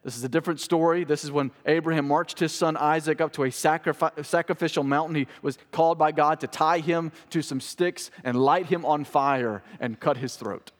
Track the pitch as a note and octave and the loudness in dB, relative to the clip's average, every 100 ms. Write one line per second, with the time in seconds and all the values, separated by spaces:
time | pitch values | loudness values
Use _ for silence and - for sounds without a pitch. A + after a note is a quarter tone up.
0 | - A#2 B2+ D#3+ D#3+ D3+ - E3+ E3 F3 | -12 -8 -2 0 0 -4 0 2 4 2
1 | D#3+ D3 D3 C#3+ C#3 - - D#3+ D#3+ D#3+ | 0 -2 0 -2 -2 -4 0 2 2 0
2 | C#3+ D3 E3+ - D#3+ - E3+ D#3 D3+ D#3+ | 2 0 0 -2 -2 0 0 2 2 2
3 | D3+ D#3 D#3 - C3 - D#3 D#3+ F3 D3 | 0 0 -2 0 -2 2 0 2 -2 0
4 | D#3+ - C#3+ E3+ - F3 E3 - C#3 C#3+ | -2 -2 -2 0 0 -2 0 0 2 0
5 | D#3+ D#3 C3 - C#3+ C3 _ - E3 E3 | 0 -2 -4 -4 -8 -8 _ 2 2 4
6 | D#3 D#3 D3 D#3 C#3 - D#3 E3+ D#3+ E3+ | 2 4 2 2 -4 0 2 2 0 -2
7 | E3 - - E3 - C3 - - F3+ F3 | -2 -10 -6 -4 -4 -6 -8 -2 -2 -2
8 | - - B2+ B2 C3+ E3+ F3+ F3+ D3 D3 | -16 -8 -2 2 4 2 0 -2 0 0
9 | C#3 D3 C#3 C3+ A#2+ G#2 - - B2 A2 | 0 0 2 0 -2 -4 -12 -8 -8 -2
10 | D#3 B2+ C3 - A2 F#2+ - _ | -2 -2 -4 -8 -8 -8 -14 _